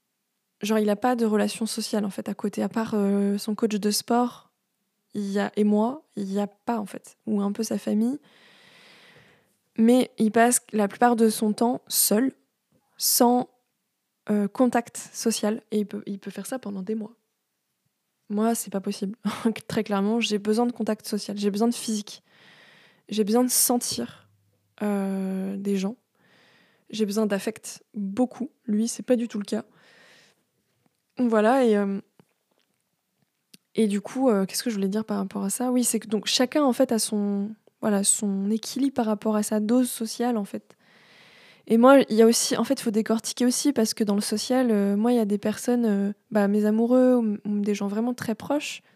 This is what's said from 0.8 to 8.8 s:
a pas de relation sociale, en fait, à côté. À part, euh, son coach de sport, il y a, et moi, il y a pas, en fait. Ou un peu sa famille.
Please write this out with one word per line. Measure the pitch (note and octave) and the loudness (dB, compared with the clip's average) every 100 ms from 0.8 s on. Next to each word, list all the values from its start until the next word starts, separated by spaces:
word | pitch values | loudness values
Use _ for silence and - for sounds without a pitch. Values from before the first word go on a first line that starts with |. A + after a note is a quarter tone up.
| G#3 | 0
a | G#3 | 0
pas | B3 B3 | 0 0
de | A3 | 0
relation | G#3+ G#3 - A3 | 0 0 -4 -6
sociale, | - - G#3+ G3+ | -6 -4 -4 -4
en | |
fait, | G3+ G#3+ | -6 -10
à | |
côté. | G3+ G3+ G#3+ | -6 -6 -4
À | G3+ | -4
part, | A3+ A3 | -4 -4
euh, | G#3+ G3 G3+ G3+ G3+ | 0 0 0 0 -2
son | - | -4
coach | G#3 A3 G#3 | -2 -2 0
de | G#3 | -2
sport, | G#3 - A#3+ A#3+ - _ _ _ _ _ _ _ | -2 0 0 0 -4 _ _ _ _ _ _ _
il | G#3 G3 | -8 -4
y | G3+ | -2
a, | G3+ - | -2 0
et | G#3 | 2
moi, | G#3 A3+ D4+ - - | 2 0 -4 -10 -8
il | G3 | -4
y | G3 | -4
a | G3+ | -4
pas, | - - A#3 | -6 -6 -4
en | G3+ | -6
fait. | - - - A3 | -12 -18 -14 -4
Ou | G3+ | -2
un | G3+ | -2
peu | G#3 | -2
sa | A3 G#3 | -4 -4
famille. | A3 G#3 A#3 C#4+ - _ - - - - | -2 0 0 -2 -10 _ -20 -20 -20 -20